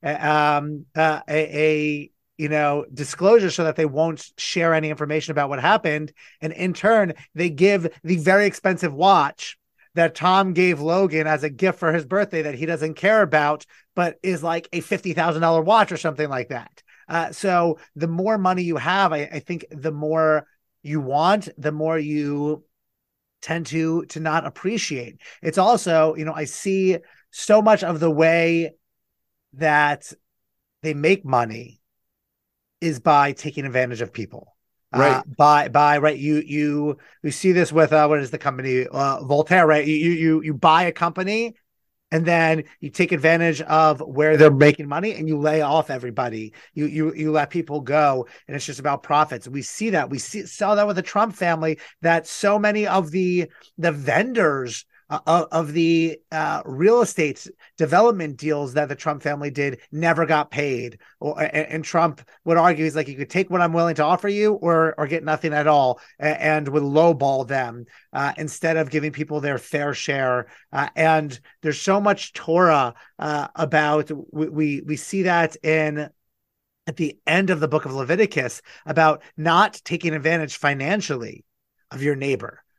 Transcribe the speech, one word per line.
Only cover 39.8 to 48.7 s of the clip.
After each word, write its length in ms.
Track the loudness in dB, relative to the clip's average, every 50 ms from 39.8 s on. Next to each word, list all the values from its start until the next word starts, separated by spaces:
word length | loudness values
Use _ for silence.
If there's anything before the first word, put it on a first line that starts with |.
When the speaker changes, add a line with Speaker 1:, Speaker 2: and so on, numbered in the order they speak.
| 4
Speaker 1:
You, 100 | 0 0
you, 160 | 0 2 0
you, 300 | 0 2 2 2 2 2
you 120 | 0 -4 -6
buy 280 | 2 4 4 6 6 4
a 80 | 2
company 600 | -2 -2 -4 -4 -2 -4 -4 -4 -2 -4 -4 -6 -8 _ _ _ _ _ _ _ _ _ _ _
and 140 | -4 -2 0
then 380 | 2 2 2 4 2 2 0 -2 -8 -14 _
you 100 | -16 -14
take 220 | -2 -2 0 0
advantage 500 | 0 2 4 4 4 4 2 0 0 -2
of 380 | -2 0 2 4 4 4 4 2
where 340 | -4 -8 -2 0 2 4 8
they're 140 | 10 10 8
making 380 | 10 8 6 6 6 4 -2 -8
money 260 | -6 -6 -4 -6 -6
and 140 | -6 -4 -4
you 100 | -4 0
lay 240 | 0 0 0 0
off 300 | 0 0 0 0 0 -2
everybody. 600 | -6 -10 -8 -10 -6 -4 -6 -4 -6 -8 -12 -12 _ -20 -20 -16 _
You, 140 | -6 -6 -4
you, 260 | -2 -2 -4 -4 -4
you 180 | -4 -4 -2
let 200 | 0 0 -2 -2
people 300 | -4 -6 -6 -4 -6 -8
go, 460 | -6 -2 0 2 4 4 2 0 -4 -8 -12 -20 _ _
and 80 | -12
it's 100 | -10 -10
just 140 | -10